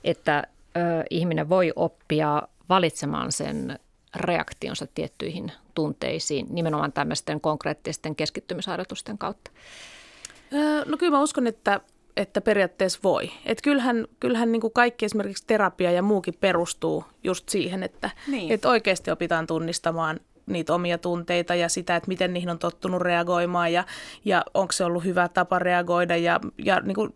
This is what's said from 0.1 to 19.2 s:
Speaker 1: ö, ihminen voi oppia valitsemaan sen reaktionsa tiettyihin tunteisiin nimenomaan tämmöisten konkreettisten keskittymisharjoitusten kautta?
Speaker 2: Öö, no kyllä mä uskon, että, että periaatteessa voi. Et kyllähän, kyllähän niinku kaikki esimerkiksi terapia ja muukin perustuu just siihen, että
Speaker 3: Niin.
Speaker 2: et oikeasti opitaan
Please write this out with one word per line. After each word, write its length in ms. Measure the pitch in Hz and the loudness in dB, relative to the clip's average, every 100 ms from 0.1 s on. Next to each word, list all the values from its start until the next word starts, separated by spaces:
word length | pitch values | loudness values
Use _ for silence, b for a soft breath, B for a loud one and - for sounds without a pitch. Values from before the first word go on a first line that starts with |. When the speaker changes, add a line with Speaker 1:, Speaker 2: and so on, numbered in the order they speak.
| 151 - 147 - _ _ 170 | 0 0 0 -2 _ _ -2
Speaker 1:
ö, 40 | 175 165 - | 0 0 -2
ihminen 380 | 165 175 160 151 | -2 0 0 2
voi 240 | 185 170 - | 2 2 0
oppia 640 | 165 _ _ 151 151 147 - _ - | -4 _ _ 0 2 0 -2 _ 2
valitsemaan 640 | 185 170 - 143 151 127 | 4 4 0 -6 -4 -4
sen 460 | - 147 143 131 - _ _ _ - | -4 -4 -6 -8 -12 _ _ _ -6
reaktionsa 720 | 160 170 - - 135 - - | -2 -2 -2 -8 -8 -8 -8
tiettyihin 580 | - 160 _ - 170 - - _ | -8 -8 _ -8 -8 -10 -14 _
tunteisiin 720 | - 151 147 127 165 - 143 - | -4 -4 -2 -4 -4 -4 -4 -4
nimenomaan 420 | 175 165 151 147 | -4 -2 -2 -4
tämmöisten 480 | 143 147 156 - 151 | -2 -4 -4 -4 -2
konkreettisten 760 | 156 151 156 151 - 156 160 151 | -2 -2 -4 -6 -8 -8 -8 -4
keskittymisharjoitusten 1000 | 156 - - 175 190 175 185 - - 208 | -4 -6 -8 -8 -6 -6 -6 -10 -10 -8
kautta? 320 | - - - B B B B B B B B B B | -8 -8 -18 B B B B B B B B B B
Speaker 2:
Öö, 320 | 285 302 302 285 | 0 2 2 0
no 100 | 311 | 0
kyllä 140 | 349 | 2
mä 120 | 285 | 4
uskon, 240 | 294 - 240 | 2 2 0
että, 340 | 220 - 202 _ _ _ - | 0 0 0 _ _ _ -6
että 240 | 196 202 | -2 0
periaatteessa 580 | 208 202 185 - 190 - | 2 4 2 2 -2 2
voi. 260 | 190 151 - - - | 2 2 -2 -8 -6
Et 160 | 220 | -2
kyllähän, 440 | 285 277 247 233 226 _ | 2 2 2 0 -2 _
kyllähän 320 | 247 233 233 | 0 2 2
niinku 180 | 226 220 | 2 2
kaikki 340 | 247 240 240 208 | 4 2 2 -2
esimerkiksi 380 | 214 196 196 - | -2 -4 -8 0
terapia 440 | 220 190 - 180 | 2 2 2 2
ja 100 | 175 | 4
muukin 320 | 202 202 180 170 | 4 2 0 0
perustuu 640 | 196 170 175 - 165 156 - _ | 2 2 0 -2 -2 -2 -6 _
just 240 | 190 180 - | -4 -4 -2
siihen, 340 | 202 175 185 | -2 -2 -4
että 280 | 185 - - - - | -6 -6 -8 -6 -4
Speaker 3:
Niin. 220 | 269 165 | -4 0
Speaker 2:
et 120 | 202 | 2
oikeasti 460 | 240 233 208 185 - | 4 4 2 0 -2
opitaan 360 | 165 | -2